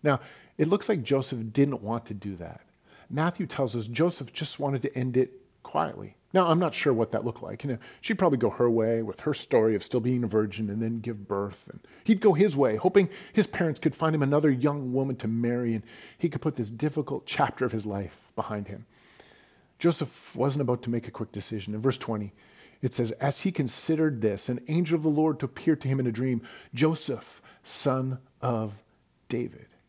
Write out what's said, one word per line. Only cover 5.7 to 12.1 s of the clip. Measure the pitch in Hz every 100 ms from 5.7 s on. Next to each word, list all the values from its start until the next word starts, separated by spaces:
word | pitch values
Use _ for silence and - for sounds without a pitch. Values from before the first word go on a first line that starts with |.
| 147 156 - - - _
Now, | 180 175
I'm | 165
not | 175
sure | - 147
what | 117 113
that | 107
looked | 110 -
like. | - 107
You | 139
know, | 117 - -
she'd | - 214
probably | 185 131
go | 113
her | - 120
way | 113 110 113
with | 110 -
her | -
story | 147 - 123 110 104
of |
still | - 127
being | 117 127
a | 117
virgin | 110 107 101 107
and | 104
then | 113 117
give | 110 107 98
birth. | 98 101 - -
And | - _ -
he'd | -